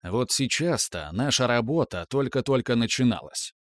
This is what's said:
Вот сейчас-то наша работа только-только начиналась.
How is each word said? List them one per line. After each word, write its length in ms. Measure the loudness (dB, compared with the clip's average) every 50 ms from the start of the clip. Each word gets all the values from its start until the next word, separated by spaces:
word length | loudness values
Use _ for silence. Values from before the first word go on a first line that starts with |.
Вот 280 | -4 -2 -2 -2 0 0
сейчас-то 800 | 0 -2 0 -2 0 0 0 0 0 0 -2 -4 -4 -8 -8 -6
наша 340 | -4 -2 0 0 2 2 2
работа 600 | 2 2 0 0 0 0 0 0 -2 -4 -10 -8 _
только-только 680 | -2 -2 -2 0 0 -2 0 2 0 0 2 2 2
начиналась. 800 | 2 2 2 2 4 4 4 4 2 -4 -10 -10 -8 -8 -10 _ _